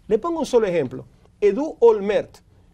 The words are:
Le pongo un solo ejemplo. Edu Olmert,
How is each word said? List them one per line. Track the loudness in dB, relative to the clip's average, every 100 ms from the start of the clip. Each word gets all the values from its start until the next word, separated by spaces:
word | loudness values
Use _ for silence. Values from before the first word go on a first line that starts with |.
| -4
Le | -2
pongo | -2 -4
un | 0
solo | 0 0
ejemplo. | -2 -4 -6 -18 _ _ -2
Edu | 0 0 -4 2
Olmert, | 4 4 0 -2 -4 -12 _ _ _